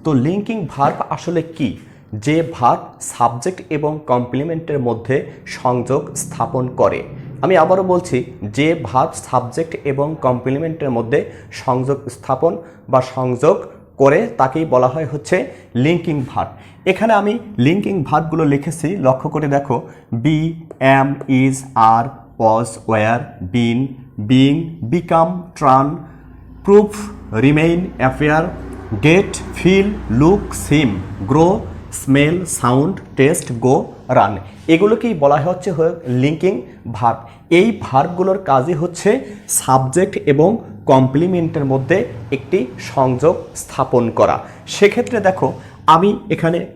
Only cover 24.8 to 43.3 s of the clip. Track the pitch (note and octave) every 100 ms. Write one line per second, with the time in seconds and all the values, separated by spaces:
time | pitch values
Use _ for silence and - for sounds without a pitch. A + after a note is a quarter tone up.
24.8 | A2+ F3 E3+ E3 E3 F3+ - - D3 C3
25.8 | C#3+ - - - - - - - - G3+
26.8 | G#3 - - - - G#2+ C3 D3+ E3 E3+
27.8 | F3+ - C3 C3 D3+ D#3 F3 - - -
28.8 | - G#2+ D3 F3 G3+ - - - F3+ F#3+
29.8 | G3+ G#3 - A2+ D#3 G3+ - - - C#3+
30.8 | C#3 F#2 - - G2 C#3 E3+ G#3+ - -
31.8 | - - - C3+ D3 F3 E3+ - B2 B2+
32.8 | D#3 G3 - - C3+ D#3 - A#2 B2+ D3
33.8 | A3+ - - B2 G2+ G2 - - - E3
34.8 | G3+ A3+ A#3 F#3 C#3+ D3 D3+ F3+ - D3
35.8 | D#3+ E3 B2+ B2 C3+ D#3+ F3+ - - -
36.8 | - A2+ A#2 A#2 - - - E3+ G#3+ G#3+
37.8 | - C3 D#3+ F3 F#3 - - C3+ C#3 E3
38.8 | F3 - G3 B3+ - - - - - C3
39.8 | C3 E3 G3+ - - C#3 E3 A#3 - -
40.8 | - C3 C3 C#3 F3 F3+ E3 D#3+ C#3 C3+
41.8 | C3 F3+ B3 - - C#3 - F#3+ B3 -
42.8 | - - C3 B2 D3